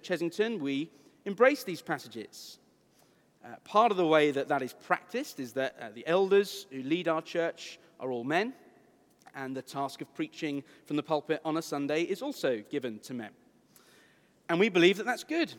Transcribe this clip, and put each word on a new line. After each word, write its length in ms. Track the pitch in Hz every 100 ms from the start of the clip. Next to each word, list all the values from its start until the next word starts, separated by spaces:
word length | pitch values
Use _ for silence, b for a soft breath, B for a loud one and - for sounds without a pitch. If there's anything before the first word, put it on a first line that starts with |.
Chesington, 560 | - 175 170 - 220 214
we 320 | 139 139 165 b b b -
embrace 380 | 190 254 285
these 180 | - 165
passages. 800 | - 147 - 113 104 - - - _ _ _ b b b b _
Uh, 120 | 120 117
part 260 | - 208 233
of 80 | 190
the 80 | 165
way 240 | 156 151
that 200 | 139 135
that 120 | 143
is 120 | 127 - -
practiced 540 | 175 - 233 294 -
is 140 | 123
that, 220 | 123 131 -
uh, 80 | 117 107
the 100 | 135
elders 600 | 175 190 196 202 - -
who 140 | 135
lead 240 | 131 170 170
our 160 | 160
church 560 | 165 175 165 - - - b -
are 120 | 127
all 120 | 123
men, 300 | 123 165 226 262 - _ _ _ _ _ - 135
and 200 | 135 131
the 60 |
task 400 | - 143 139 -
of 100 | 143 -
preaching 480 | 160 - 156 143 b b -
from 100 | 151
the 80 |
pulpit 360 | 147 151 - 156 160
on 120 | 156
a 40 |
Sunday 400 | 160 147 143 156
is 220 | 170 185
also 400 | 269 - 143 117 107
given 260 | 143 127 107
to 160 | -
men. 160 | 127 107 - _ _ _ b b b b b b b -
And 100 | 165
we 80 | 220
believe 300 | 180 175 196
that 80 | 214
that's 180 | 240
good. 300 | - 320 311